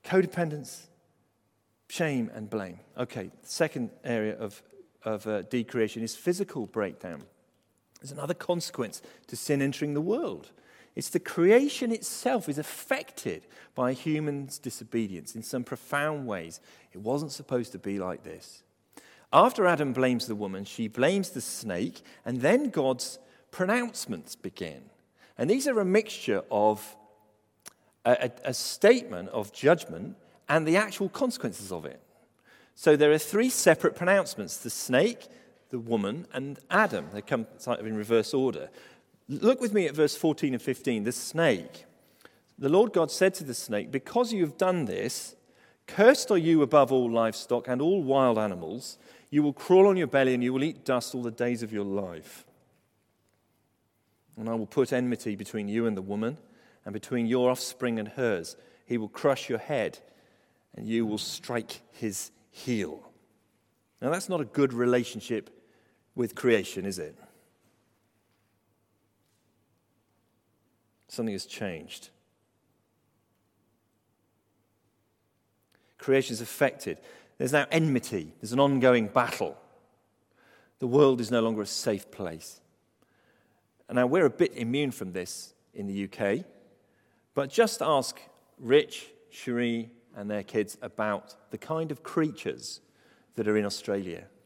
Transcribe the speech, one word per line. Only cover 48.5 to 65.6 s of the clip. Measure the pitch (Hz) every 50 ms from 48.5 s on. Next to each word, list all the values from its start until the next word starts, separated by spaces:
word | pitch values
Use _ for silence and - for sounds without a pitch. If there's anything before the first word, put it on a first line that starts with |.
| 92 87 82 80 98 123 - - - _ - - - - _ _
You | 143 147
will | 151 147
crawl | 135 - - - 180 185 196 202
on | 190
your | 185 165
belly | 123 - 139 131 131
and | 127 123 123
you | 123
will | 131 131
eat | 143 165 - - -
dust | - 127 123 - -
all | - 127
the | 120 117
days | 110 - 120 120 123 110 117
of | 107
your | 110 104 101
life. | 98 98 101 98 90 85 78 76 - - - - _ _ _ _ _ _ _ _ _ _ _ _ _ _ _ _ _ _ _ _ _ _ _ _ _ _ _ _ _ _ _ _ _ _ _ _ _ _ 110
And | 110 113
I | 117
will | 113 107
put | - - 147 131 -
enmity | 135 123 123 123 120 - - 113 104
between | 98 101 - - 110 104
you | 101 104 117 117
and | 113 107
the | 95
woman, | 92 98 101 104 110 117 147 156 - _ _ _ _ _ _ _ _
and | 104
between | 98 107 - - 131 120 117
your | 113 123 127 123 123
offspring | 127 - - - - - 127 120 117 110
and | 104
hers. | 104 - 139 127 117 101 87 82 - - - - - _ _ _
He | - 123
will | 117 107 101
crush | - - - 147 135 - - -
your | 123 107
head, | - - 151 127 104 82 - - - _ _ _ _ _ _ _ _ _ _ _ _ _ -
and | - 110
you | 110 113 117 113
will | 107 107 107
strike | - - - - - - 123 113 110 - - - _ _
his | _ - 123 110 95 - - - _ _ _ _
heel." | _ - - 131 120 107 95 78 71 - - - _ _ _ _ _ _ _ _ _ _ _ _ _ _ _ _ _ _
Now, | 123 131
that's | 160 185 - -
not | 185 160
a | 139
good | 104 - 147 143 131
relationship | 117 117 123 123 123 123 120 - - 107 - - 120 107 - - - -